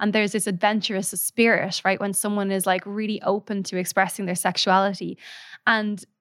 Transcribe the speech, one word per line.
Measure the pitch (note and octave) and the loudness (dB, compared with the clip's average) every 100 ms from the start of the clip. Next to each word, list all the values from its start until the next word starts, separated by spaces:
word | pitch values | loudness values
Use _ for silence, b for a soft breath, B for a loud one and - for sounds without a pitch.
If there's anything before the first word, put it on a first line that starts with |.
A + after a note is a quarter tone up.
And | G#3 | 0
there's | G#3+ G#3 | 2 0
this | G#3+ G#3+ | 0 -2
adventurous | F3 G#3 G#3+ - F#3+ F3+ | 2 2 2 0 -2 -4
spirit, | F3 - - A3+ G3 F#3+ - | -4 -4 2 4 4 0 0
right? | F#3+ F#3+ | 0 0
When | G3+ | -2
someone | F#3+ G#3 G#3 G3 | -2 -2 -2 0
is, | G3 F#3+ | 0 2
like, | F#3 G3+ | 0 -2
really | G#3 G#3+ G#3+ | -6 -4 -2
open | - G3+ G3+ G3+ | -2 -2 -2 -6
to | F#3 F3+ | -4 -4
expressing | F3+ - F#3+ - | 0 0 0 -2
their | F#3+ | -4
sexuality. | F3 F3+ F3+ G3+ F#3 G3 F#3+ F3 E3 B B B B - | -2 -2 0 4 4 4 -2 -8 -10 B B B B 0
And | A3 G#3 G#3 - _ | 2 0 -6 -10 _